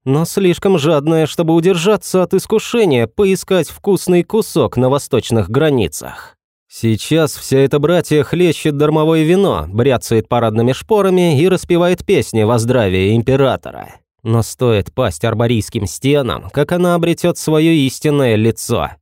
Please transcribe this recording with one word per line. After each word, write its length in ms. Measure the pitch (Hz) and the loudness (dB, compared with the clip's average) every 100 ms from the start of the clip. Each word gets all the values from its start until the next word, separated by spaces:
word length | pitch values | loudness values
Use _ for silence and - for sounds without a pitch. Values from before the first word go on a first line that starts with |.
| 131 | -2
но 200 | 143 165 | -2 0
слишком 520 | - 185 160 202 180 | 0 0 0 0 0
жадная, 480 | 147 151 151 160 156 | 2 0 2 0 0
чтобы 300 | - 160 170 | 0 0 2
удержаться 680 | 170 180 185 202 - 185 | 2 0 0 -2 0 -2
от 140 | 175 185 | 0 -2
искушения 720 | - 220 - 240 196 123 113 | 0 -4 -2 0 2 2 0
поискать 600 | - 196 190 - 185 151 | 0 0 0 0 -2 -2
вкусный 540 | - 202 180 - 175 | -6 -2 -2 2 0
кусок 560 | 170 220 - 165 113 120 | 2 -2 -2 0 0 2
на 120 | 127 | 0
восточных 600 | 139 - 120 - 113 90 | 0 -2 -4 0 -2 0
границах. 840 | 127 156 131 82 - 64 - - _ _ _ _ | 0 2 0 -2 -6 -14 -16 -20 _ _ _ _
Сейчас 640 | - 113 110 - 156 156 - | -4 -2 -2 0 0 0 -4
вся 220 | - 135 | -2 2
эта 220 | 139 147 | 2 2
братья 440 | 151 175 - 151 | 2 0 2 0
хлещет 540 | - 175 175 - 156 143 | 0 0 0 0 -2 0
дармовое 460 | 151 156 156 160 | 0 2 2 2
вино, 420 | 156 185 190 95 78 | 2 2 2 0 -4
бряцает 640 | 101 135 117 - 113 - | 0 2 0 0 -2 0
парадными 420 | 120 113 110 120 | 0 0 0 0
шпорами 680 | 131 - 214 190 185 175 135 | -2 -2 0 2 2 2 2
и 80 | 180 | 2
распевает 560 | 180 - 170 175 180 - | 0 0 0 0 -2 0
песни 380 | 175 - 113 | 0 0 0
во 160 | 107 120 | 2 0
здравие 560 | 117 127 101 92 98 117 | 0 0 2 2 2 2
императора. 800 | 117 135 131 92 64 64 50 - _ _ | 0 2 2 -2 -8 -16 -18 -20 _ _
Но 220 | 113 113 | -4 -2
стоит 500 | 110 - 123 104 - | -2 -2 0 0 -2
пасть 320 | - 120 - 113 | -4 -4 -2 -4
арборийским 600 | 107 117 117 - 113 98 | -2 0 0 -2 -6 -6
стенам, 640 | - 135 147 120 69 90 | -4 0 0 0 -6 -6
как 200 | 139 147 | -4 -2
она 200 | 175 180 | 0 0
обретет 460 | 175 170 160 175 170 | 0 0 0 -2 -2
свое 320 | - 156 165 | 0 2 2
истинное 640 | 165 131 - 151 143 127 107 | 2 0 0 0 2 2 2
лицо, 560 | 113 - - 107 71 - | 0 -2 -4 -4 -4 -10